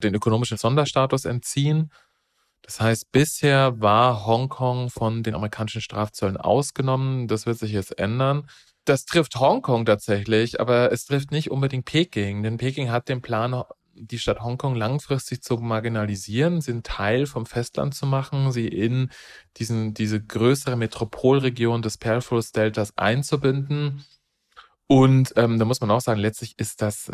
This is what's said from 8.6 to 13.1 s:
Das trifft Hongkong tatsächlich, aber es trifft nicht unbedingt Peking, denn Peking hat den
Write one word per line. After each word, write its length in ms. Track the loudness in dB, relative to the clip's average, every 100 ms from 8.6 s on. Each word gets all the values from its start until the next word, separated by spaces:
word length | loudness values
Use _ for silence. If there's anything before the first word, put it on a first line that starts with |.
| _ _
Das 220 | 0 0 2
trifft 340 | 2 2 2
Hongkong 460 | 4 4 2 2 4
tatsächlich, 720 | 2 2 -2 2 2 2 -2
aber 320 | 2 2 4
es 140 | 0 -2
trifft 240 | -4 -2
nicht 200 | -4 -2
unbedingt 360 | -2 -2 -4 -2
Peking, 560 | 0 0 -2 -4 -2
denn 160 | -4 -2
Peking 320 | -4 -4 -2
hat 180 | -2
den 140 | -2